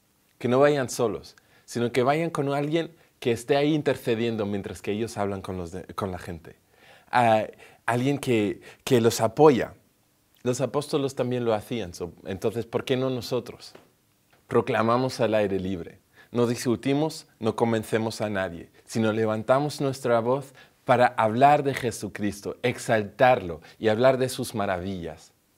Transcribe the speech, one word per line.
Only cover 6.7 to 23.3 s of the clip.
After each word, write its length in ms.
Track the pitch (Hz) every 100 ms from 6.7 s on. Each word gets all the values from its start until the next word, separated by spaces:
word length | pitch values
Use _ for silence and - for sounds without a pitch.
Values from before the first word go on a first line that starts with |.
| _ - - _
Ah, 360 | 123 117 110 101 - - -
alguien 340 | - 123 131 139
que, 420 | 135 117 104 - - -
que 160 | - 123
los 200 | 113 -
apoya. 540 | 113 - 156 117 80 - _ _ _ _ _ _
Los 180 | 123 123
apóstolos 560 | 127 143 143 156 135 135
también 280 | 123 123
lo 80 | 117
hacían, 420 | 107 - 120 90
so-, 180 | - 87 - -
entonces, 380 | 98 113 117
¿por 200 | 110 -
qué 120 | - 127
no 140 | 131
nosotros? 640 | 127 - 123 - - - - - _ _ _ _ _ _
Proclamamos 720 | 120 113 110 113 120 131 -
al 140 | 113
aire 240 | 110 101 95
libre. 400 | 92 92 82 - _ _ -
No 160 | 113 120
discutimos, 800 | 120 127 110 131 139 156 156 - _
no 160 | 110 104
convencemos 640 | 117 113 110 110 113 -
a 100 | 107
nadie, 400 | 101 92 85 - _
sino 280 | _ 117 110
levantamos 680 | 107 110 110 110 131 147 -
nuestra 400 | 139 131 123 117
voz 340 | 113 139 139 - - _
para 220 | - 123 123
hablar 560 | - 110 113 139 147
de 120 | 139
Jesucristo, 840 | 131 120 - 104 - 104 92 92 -
exaltarlo 1000 | 123 120 - 113 104 - 127